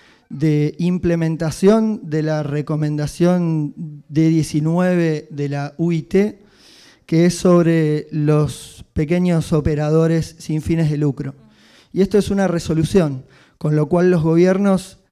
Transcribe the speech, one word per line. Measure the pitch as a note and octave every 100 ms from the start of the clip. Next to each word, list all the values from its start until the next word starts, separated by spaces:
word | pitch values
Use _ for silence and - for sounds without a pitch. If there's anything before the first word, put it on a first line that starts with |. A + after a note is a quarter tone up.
| _ _ _
de | C#3+ D#3+ D3+ D3 D#3
implementación | F3 F3+ F3 E3+ E3 D#3+ D#3+ - F#3+ A3 A3 G#3+ E3
de | D3+
la | D3+ D#3
recomendación | C#3+ D3 C#3+ D3+ D3+ D3 D3 - F3 F3+ E3+ D#3+ D3 - E3 D3 -
D | D3 D#3+
diecinueve | E3 D3+ D3+ D#3 E3+ F#3 F3+ E3 D#3 -
de | C#3 C#3+
la | C#3+ C#3+ -
U | E3+
I | E3+
T, | - F#3+ G#3 - _ _ _ - - _
que | - E3 F3
es |
sobre | E3+ F#3+ F3 E3 E3 D#3 D3+ -
los | D3+ D3 D3+ D3 - - - -
pequeños | - D3+ F3+ F3+ E3 D3+
operadores | D#3+ D3 D3 D3+ D#3+ E3 E3 D#3 -
sin | - D#3
fines | D3 E3 D#3
de | D3
lucro. | D3 C3 C#3 - - _ _ _ _
Y | -
esto | G3 G#3
es | G3
una | G3 F#3+
resolución, | E3+ - D#3+ D#3+ G3 D#3 C3 - _ _ _
con | D#3
lo | D3+ D3
cual | F3 F3+
los | F3+
gobiernos | D#3+ E3 F3+ F#3+ G3+ F#3+ - - _